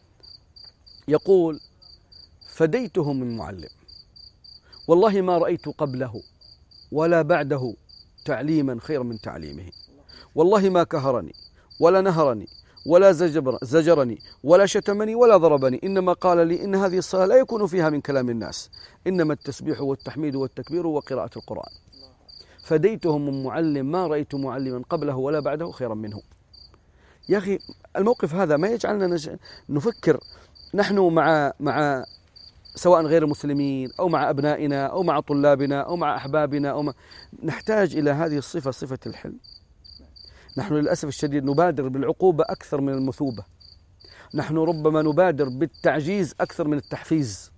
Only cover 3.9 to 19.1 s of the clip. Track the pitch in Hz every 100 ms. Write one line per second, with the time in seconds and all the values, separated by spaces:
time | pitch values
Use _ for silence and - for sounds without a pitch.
3.9 | - - - - _ - - _ - -
4.9 | 170 220 196 185 175 170 170 151 - 147
5.9 | 127 127 107 - _ - - _ _ -
6.9 | 143 165 170 151 170 147 143 127 101 _
7.9 | - _ _ - 127 143 160 139 117 -
8.9 | 151 120 113 - - 78 71 90 - -
9.9 | - _ - - - 170 214 196 180 165
10.9 | 160 131 120 82 - - _ _ - 160
11.9 | 190 190 160 147 113 - - _ - -
12.9 | 170 196 160 175 151 131 117 120 156 156
13.9 | 160 127 107 - - 135 180 196 208 -
14.9 | 202 220 226 240 202 160 147 131 123 190
15.9 | 196 185 170 185 170 165 175 202 190 196
16.9 | 185 170 185 185 247 262 233 202 180 156
17.9 | 147 - 139 123 117 90 - - - -
18.9 | - 175